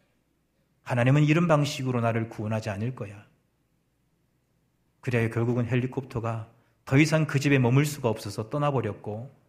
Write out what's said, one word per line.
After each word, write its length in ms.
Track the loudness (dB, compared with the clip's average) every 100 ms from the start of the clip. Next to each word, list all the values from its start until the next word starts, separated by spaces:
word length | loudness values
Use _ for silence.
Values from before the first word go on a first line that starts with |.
| _ _ _ _ _ _ _ _
"하나님은 400 | -4 0 4 4
이런 240 | 6 4 4
방식으로 540 | 4 2 -2 -4 0
나를 280 | 0 0 -4
구원하지 420 | -6 -4 -4 -4
않을 240 | -6 -6 -8
거야." 300 | -12 -14 -20 _ _ _ _ _ _ _ _ _ _ _ _ _ _ _ _ _
그래야 280 | -2 0 0
결국은 380 | 0 0 -2 0
헬리콥터가 840 | -2 -2 -6 -8 -8 -6 -8 -12 _ _ _ 0
더 120 | 4
이상 280 | 4 2 0
그 140 | 0
집에 200 | 2 4
머물 260 | 4 4 2
수가 240 | -2 -4
없어서 400 | -4 -6 -8 -6
떠나버렸고 840 | -4 -2 -2 -4 -8 -10 -12 -12 -18